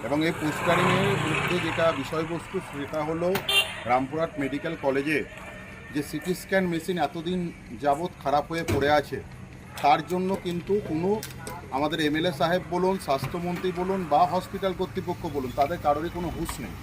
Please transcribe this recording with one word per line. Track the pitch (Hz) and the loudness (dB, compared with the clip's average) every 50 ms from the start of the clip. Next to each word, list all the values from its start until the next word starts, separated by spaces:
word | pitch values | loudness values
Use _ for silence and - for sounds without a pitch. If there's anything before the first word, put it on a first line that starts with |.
| 113 | 0
এবং | 117 139 151 156 | 0 2 2 2
এই | 165 165 - | 2 0 0
পোস্টারিংয়ের | 156 151 143 - - 175 170 170 180 180 180 185 196 202 202 - - | -2 -2 -2 0 2 4 4 4 6 4 4 4 4 2 2 2 0
মধ্যে | 156 156 143 143 151 175 180 165 | 0 0 0 0 0 0 0 0
যেটা | 165 156 170 165 165 156 139 | -2 0 2 2 2 2 2
বিষয়বস্তু | 131 - 165 156 165 160 170 160 - - - 190 175 | -4 -4 -2 -2 -2 -2 -4 -6 -6 -6 -6 -6 -6
সেটা | - - 143 143 131 - 156 151 | -6 -8 -8 -6 -4 -4 -4 -2
হলো | 156 165 165 170 175 190 190 - - - 392 370 - - - - | -2 -2 0 0 0 0 0 0 2 2 2 2 2 -4 -8 0
রামপুরহাট | 113 123 127 135 127 143 156 165 160 - 151 | 2 4 4 4 2 0 0 -2 0 0 -4
মেডিকেল | 139 135 143 139 - 165 165 147 | -2 -2 -2 -2 -4 -4 -4 0
কলেজে | - 139 135 139 139 151 156 135 95 - - - - - - - - - - - - - | 0 2 2 2 2 2 2 2 0 -2 -8 -14 -14 -14 -14 -14 -14 -14 -14 -16 -14 -6
যে | - 147 143 | -4 -4 -4
সিটি | - - 151 - 180 180 - | -2 -6 -6 -2 -2 -4 -4
স্ক্যান | - - 196 190 190 | -2 2 2 2 4
মেশিন | 180 170 165 160 - 185 | 2 0 -2 -2 -2 0
এতদিন | 175 151 233 - 170 156 175 185 185 175 170 - - - - 120 107 | 0 0 -2 -2 -4 -4 -2 -2 -2 -2 -4 -6 -10 -14 -14 -10 -2
যাবৎ | 139 143 143 151 175 180 - - - | 2 2 2 2 0 -6 -6 -4 0
খারাপ | 147 135 147 147 - | 2 2 2 2 0
হয়ে | 165 165 165 160 | -4 -4 0 0
পড়ে | - 139 135 143 | 2 4 6 6
আছে | 151 147 143 - 135 - - - - - - - - - - - - - | 6 6 4 2 -6 -8 -8 -10 -14 -16 -16 -16 -16 -16 -16 -14 -10 2
তার | - 143 147 - 151 139 | 6 6 6 6 4 -2
জন্য | 180 180 185 185 196 190 - | -2 0 2 0 0 0 -2
কিন্তু | 180 170 175 160 - 196 208 196 | -4 -4 -4 0 0 0 0 0
কোনো | - 160 156 170 190 208 220 202 - - - - - - - - - | 0 -2 0 2 2 0 0 -2 -8 -12 -12 -10 -10 -10 -10 -10 -6
আমাদের | 123 135 147 151 160 160 156 | -2 0 0 0 0 2 2
এমএলএ | 151 147 156 165 180 165 135 | 2 2 2 2 0 2 2
সাহেব | 180 160 180 185 165 151 | 2 4 4 2 0 0
বলুন, | 175 180 180 185 190 190 - | 0 2 2 2 2 0 2
স্বাস্থ্যমন্ত্রী | - 135 135 139 135 - 180 170 180 175 170 - 185 175 175 | 0 0 0 0 -4 -4 -4 -2 -2 -4 -2 -2 -2 -2 0
বলুন | 180 185 196 190 180 151 | -2 0 0 -2 0 4
বা | 147 147 143 143 | 6 6 6 6
হসপিটাল | 165 185 180 - - 196 196 190 180 175 | 4 -2 -2 -2 -8 -2 -2 -2 0 -2
কর্তৃপক্ষ | 185 - - 190 170 165 175 - - 170 143 | -4 -4 -4 -6 -4 -4 -6 -4 -4 -4 -4
বলুন, | 147 131 123 120 | -4 -4 -2 2
তাদের | 143 139 143 175 175 - | 2 2 2 2 0 2
কারোরই | 151 147 151 156 170 - | 2 2 2 0 -4 -4
কোনো | 170 175 160 - | -4 -4 -4 -4
হুঁশ | - 175 - - - 123 | -4 -6 -6 -6 -8 -8
নেই। | 95 82 - | -10 -10 -12